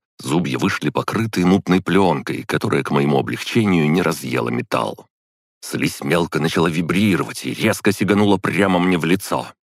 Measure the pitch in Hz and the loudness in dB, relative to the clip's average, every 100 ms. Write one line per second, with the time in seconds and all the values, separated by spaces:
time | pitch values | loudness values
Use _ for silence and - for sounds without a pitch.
0 | _ - 64 78 73 62 95 - 73 - | _ -14 -2 0 0 -2 -2 0 -2 -2
1 | - 104 113 92 90 98 90 92 87 92 | -2 -2 -2 0 2 2 2 0 2 2
2 | 92 78 - - - 73 - 71 65 71 | 2 0 -4 -8 -4 -4 0 -2 0 0
3 | 71 69 57 60 - 120 104 90 76 87 | 2 2 0 -6 -2 0 4 4 4 2
4 | 82 76 64 62 58 60 - 64 55 - | 0 -2 -4 -4 -2 -4 -2 -2 -2 -8
5 | - _ _ _ _ _ - - - - | -18 _ _ _ _ _ -10 -4 -4 -4
6 | 69 85 82 73 78 90 85 80 82 87 | -2 0 0 -2 -2 0 0 0 -2 0
7 | 107 80 - - 65 - 110 95 107 - | 2 0 -2 -8 -10 -2 -2 0 0 0
8 | 95 101 104 95 - 85 98 90 90 87 | 2 2 4 2 0 0 2 2 2 2
9 | 80 98 - 69 62 - _ | 2 0 0 -6 -6 -16 _